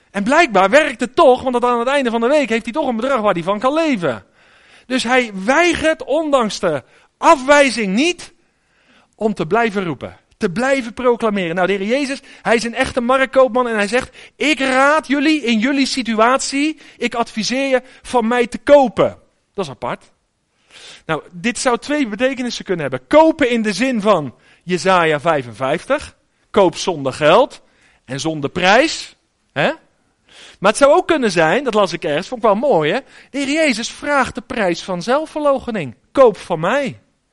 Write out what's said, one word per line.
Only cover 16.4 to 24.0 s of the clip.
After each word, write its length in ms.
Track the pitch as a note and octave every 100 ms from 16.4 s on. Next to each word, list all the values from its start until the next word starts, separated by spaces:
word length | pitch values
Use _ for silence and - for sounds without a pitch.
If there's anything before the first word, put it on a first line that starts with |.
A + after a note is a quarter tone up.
| - C#4 D4+ D4+ - -
ik 180 | A#3 A#3
adviseer 540 | A#3 A3 G3+ B3+ C#4
je 120 | B3+ B3+ -
van 260 | - B3 A3
mij 200 | B3 A#3+
te 100 | -
kopen." 600 | - C#4+ B3+ - B2 - _ _ _
Dat 120 | - D#3+
is 60 |
apart. 400 | A#2+ A#2+ G3 _ _ _ _ _ _ _ - - - -
Nou, 180 | D#3 -
dit 280 | F3 G3 A#3+
zou 180 | C4 A#3
twee 300 | - D4 A#3+
betekenissen 580 | G3+ C4 B3 B3 - F#3+
kunnen 160 | F3
hebben. 260 | C#3 - -
Kopen 420 | D4 D#4+ D#4 C4
in 120 | A#3+
de 120 | G#3+
zin 280 | F3+ C4 A#3